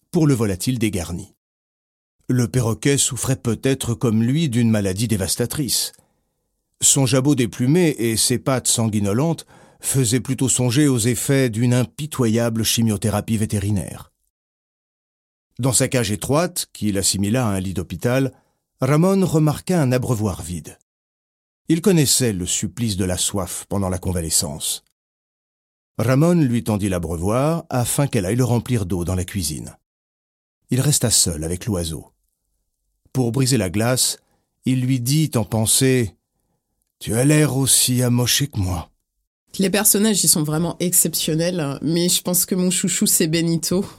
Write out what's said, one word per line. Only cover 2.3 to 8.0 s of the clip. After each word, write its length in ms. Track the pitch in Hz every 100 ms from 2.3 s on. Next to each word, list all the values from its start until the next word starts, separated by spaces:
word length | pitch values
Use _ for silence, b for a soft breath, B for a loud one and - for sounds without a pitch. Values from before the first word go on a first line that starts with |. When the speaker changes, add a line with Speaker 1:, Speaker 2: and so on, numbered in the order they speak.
| 127 117
Speaker 1:
perroquet 500 | 127 113 107 143 139
souffrait 460 | - 123 - 131
peut-être 500 | 117 107 135 135 -
comme 300 | 113 123 110
lui 260 | 117 147 165
d'une 220 | 117 117
maladie 380 | 110 98 95 117
dévastatrice. 800 | 107 92 - 120 - 127 - - - _ _ _ _ _ _ _ _
Son 260 | - 143 131
jabot 280 | 131 135
déplumé 600 | 143 113 - 127 170 170
et 180 | -